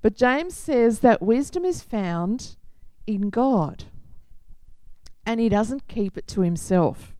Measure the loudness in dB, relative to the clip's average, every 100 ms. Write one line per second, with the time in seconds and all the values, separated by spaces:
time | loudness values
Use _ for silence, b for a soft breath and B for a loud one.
0 | 0 2 2 2 -4 -10 -2 2 4 6
1 | 4 4 4 2 2 -2 -2 -4 -6 -4
2 | -2 -2 -2 -4 -6 -16 -20 -20 -20 -14
3 | -6 -4 -2 0 2 2 0 -6 -16 -16
4 | -18 -18 -18 -20 -18 -20 -20 -20 -18 -18
5 | -18 -12 -4 0 2 4 2 -2 -8 -4
6 | -4 -4 -8 0 0 0 2 4 4 0
7 | -12 -18